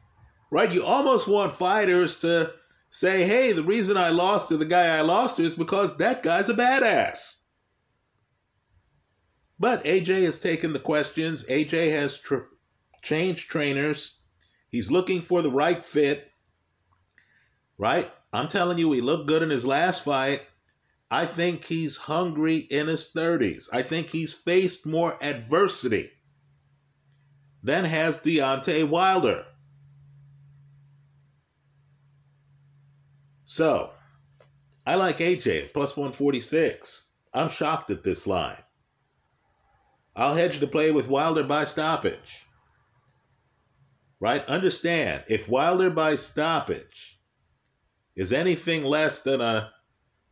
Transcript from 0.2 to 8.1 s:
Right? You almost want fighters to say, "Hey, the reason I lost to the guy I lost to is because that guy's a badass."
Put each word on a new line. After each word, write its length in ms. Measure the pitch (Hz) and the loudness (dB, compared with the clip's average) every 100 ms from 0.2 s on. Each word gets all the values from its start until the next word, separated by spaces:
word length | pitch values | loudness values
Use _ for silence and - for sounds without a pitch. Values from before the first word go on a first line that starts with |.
| - _ - | -20 _ -2
Right? 220 | 156 214 | 2 2
You 120 | 180 | 2
almost 420 | - 262 277 240 196 | 2 2 4 2 2
want 280 | 208 185 | 2 0
fighters 600 | - 180 214 190 180 170 - | 0 0 2 4 4 2 0
to 340 | 165 170 160 - _ _ _ | 2 2 0 -6 _ _ _
say, 340 | - 180 185 | -2 2 4
"Hey, 260 | 180 240 262 | 4 4 4
the 140 | 170 | 2
reason 320 | 160 226 190 196 | 2 2 2 2
I 140 | 170 | 2
lost 380 | 170 185 208 - | 2 2 2 0
to 80 | 156 | -2
the 80 | |
guy 320 | 156 175 170 160 | 2 4 4 4
I 40 | |
lost 380 | 156 196 254 - | 4 2 2 0
to 40 | |
is 140 | 165 165 | -2 -2
because 400 | 165 190 202 143 | -2 0 0 0
that 260 | 208 254 | 0 0
guy's 260 | - 190 202 | 0 2 2
a 60 | |
badass." 800 | 226 247 269 233 147 101 - - - _ _ _ _ _ _ _ | 2 2 4 4 2 0 -4 -14 -18 _ _ _ _ _ _ _